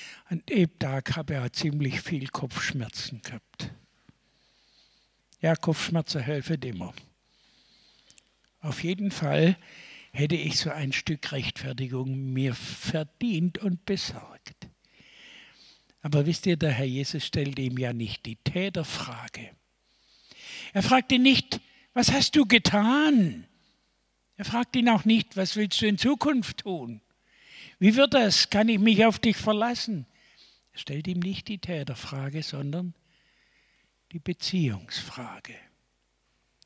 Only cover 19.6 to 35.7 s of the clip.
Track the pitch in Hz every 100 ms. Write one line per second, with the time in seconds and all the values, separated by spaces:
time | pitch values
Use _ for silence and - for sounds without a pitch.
19.6 | _ _ _ _ _ _ _ - - -
20.6 | - 202 208 254 - 262 254 262 - -
21.6 | - _ _ - 240 277 - 311 233 233
22.6 | - 208 214 277 311 269 175 110 - _
23.6 | _ _ _ _ _ _ _ - 202 233
24.6 | 247 254 240 220 214 226 - - 190 208
25.6 | 208 - 220 202 240 277 285 269 202 -
26.6 | - 180 120 113 - _ _ _ - -
27.6 | - - 190 226 277 277 220 - - 202
28.6 | 220 220 214 208 226 208 240 - - 214
29.6 | 233 240 - 190 127 _ _ _ - _
30.6 | _ - - 143 160 180 175 196 - 202
31.6 | - 165 139 131 - 139 135 151 151 147
32.6 | 143 160 180 - _ _ _ _ _ _
33.6 | _ _ _ _ _ 170 165 175 - 190
34.6 | 147 98 - - - - 120 - - -
35.6 | -